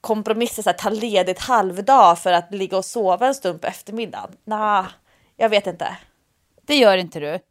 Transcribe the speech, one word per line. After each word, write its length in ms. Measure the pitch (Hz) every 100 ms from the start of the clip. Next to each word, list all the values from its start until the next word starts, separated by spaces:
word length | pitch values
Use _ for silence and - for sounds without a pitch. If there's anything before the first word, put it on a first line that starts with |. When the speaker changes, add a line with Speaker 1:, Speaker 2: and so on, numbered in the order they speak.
Speaker 1:
kompromissa, 600 | - 214 214 220 233 -
så 60 | 202
här, 80 | 180
ta 120 | -
ledigt 500 | 214 233 202 180 185
halvdag 800 | - 240 190 180 202 269 190 170
för 120 | 185
att 220 | 175 175
ligga 240 | 196 190 190
och 80 | 190
sova 420 | 233 196 180 254
en 80 | 269
stund 260 | 180 165
på 60 | -
eftermiddagen. 640 | - - 220 220 - - - -
Nah, 400 | 214 214 202 185 - _ _ _ -
jag 120 | 220
vet 180 | 208 202
inte. 300 | 170 - 180 _ _ _ _ _ _ -
Speaker 2:
Det 80 | 285
gör 220 | 220 185
inte 220 | 175 165
du. 200 | 147 175 _